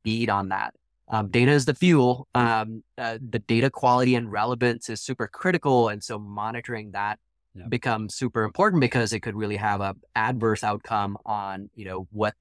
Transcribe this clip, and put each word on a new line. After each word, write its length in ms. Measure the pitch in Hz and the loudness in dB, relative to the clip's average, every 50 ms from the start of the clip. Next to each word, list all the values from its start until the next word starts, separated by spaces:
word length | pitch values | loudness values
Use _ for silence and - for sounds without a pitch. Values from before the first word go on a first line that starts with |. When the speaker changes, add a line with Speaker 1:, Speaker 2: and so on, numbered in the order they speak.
Speaker 1:
bead 280 | - 110 113 113 117 107 | -4 -2 -2 0 0 0
on 180 | 101 101 98 95 | 0 0 -2 -2
that. 240 | 95 101 - - - _ _ _ _ _ _ - | -4 -4 -6 -6 -10 _ _ _ _ _ _ -4
Um, 200 | 113 110 104 98 | -2 -2 -2 0
data 240 | - 120 123 139 | 2 4 6 6
is 140 | 147 143 123 | 6 4 4
the 80 | 147 135 | 0 0
fuel. 540 | - 175 180 165 143 123 123 127 131 139 _ - | 4 4 6 6 6 6 4 2 0 -4 _ 0
Um, 480 | 123 120 117 113 110 110 110 110 110 - _ _ | 0 2 2 2 0 -2 -4 -8 -14 -16 _ _
uh, 220 | 127 120 113 113 117 | -8 -8 -8 -8 -8
the 200 | 131 113 117 107 | -8 -6 -6 -4
data 280 | - - 113 117 127 135 | 0 0 2 2 2 2
quality 460 | - - - 127 123 127 127 127 123 | 0 2 2 4 4 6 4 4 4
and 180 | 120 120 104 | 2 0 -2
relevance 560 | 104 104 110 120 123 120 123 120 117 120 - - | -4 -2 -2 -2 0 0 0 0 0 -2 -6 -10
is 140 | 110 - | -10 -8
super 260 | - - 127 - 113 - | -8 -8 -6 -6 -6 -8
critical. 600 | - - - 185 175 156 - 143 131 123 117 107 | -6 -2 0 0 0 2 2 4 4 4 4 2
And 140 | 104 101 | 0 -4
so 160 | - - 113 104 | -8 -8 -8 -8
monitoring 760 | 104 101 101 104 107 110 117 117 - 123 120 107 107 90 | -10 -10 -8 -6 -6 -6 -6 -8 -8 -8 -10 -10 -10 -8
that 260 | 92 98 101 104 107 - _ _ _ _ _ _ - | -6 -4 -4 -4 -6 -8 _ _ _ _ _ _ -18
Speaker 2:
Yeah. 120 | 92 95 117 | -14 -8 -4
Speaker 1:
becomes 460 | 123 120 - 123 110 110 107 101 - | -4 -2 0 0 -2 -2 -2 -6 -6
super 280 | - 131 117 - 117 | -4 -4 -2 0 0
important 380 | 110 98 - - 202 208 180 156 | -2 0 2 2 2 4 4 4
because 320 | 127 113 - 123 113 98 | 4 4 2 2 0 0
it 80 | 113 101 | -2 -4
could 160 | - 113 101 | -4 -6 -6
really 200 | 107 107 104 104 | -4 -4 -4 -4
have 240 | 98 107 104 101 98 | -2 -2 -2 -2 -2
a 140 | 98 98 98 - _ _ - | -2 -4 -6 -8 _ _ -2
adverse 500 | 117 110 117 131 113 117 110 107 - 113 | 0 0 0 0 0 0 0 0 0 -2
outcome 540 | 107 107 104 - - 113 104 101 101 101 - - | -2 -4 -4 -4 -4 -2 -2 -2 -2 -6 -8 -6
on, 420 | 110 107 104 98 98 95 95 98 - _ | -6 -6 -6 -6 -8 -8 -10 -12 -14 _
you 100 | 113 101 | -14 -12
know, 240 | 92 92 95 95 - | -10 -10 -10 -10 -8
what 240 | 107 104 107 107 - _ | -4 -2 -2 -2 -2 _